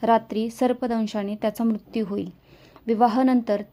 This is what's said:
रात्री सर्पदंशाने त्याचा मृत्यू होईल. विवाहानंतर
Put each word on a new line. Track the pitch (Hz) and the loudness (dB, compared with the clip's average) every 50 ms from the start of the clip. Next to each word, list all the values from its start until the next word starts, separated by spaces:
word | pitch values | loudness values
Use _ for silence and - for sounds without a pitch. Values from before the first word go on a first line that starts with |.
| 226 | 2
रात्री | 233 226 220 226 - - 220 226 233 | 2 2 2 2 -2 -4 -4 -4 -4
सर्पदंशाने | 226 - 254 247 247 254 262 233 233 226 220 214 - 208 196 202 214 | -2 -2 0 0 0 -2 -4 -4 -2 -2 -2 -4 -4 -6 -6 -6 -6
त्याचा | 214 226 214 214 - 226 | -4 -4 -4 -2 0 0
मृत्यू | 226 214 208 - - - 226 214 | 0 -2 -2 -6 -6 -4 -4 -4
होईल. | 180 202 202 180 175 - _ _ _ - - - - - - - | -4 -4 -6 -6 -8 -12 _ _ _ -20 -20 -20 -20 -20 -8 -4
विवाहानंतर | 226 226 208 240 233 208 262 262 262 254 240 226 - 202 202 208 - | -2 2 4 4 4 4 4 4 4 4 2 2 0 -2 -2 -2 -2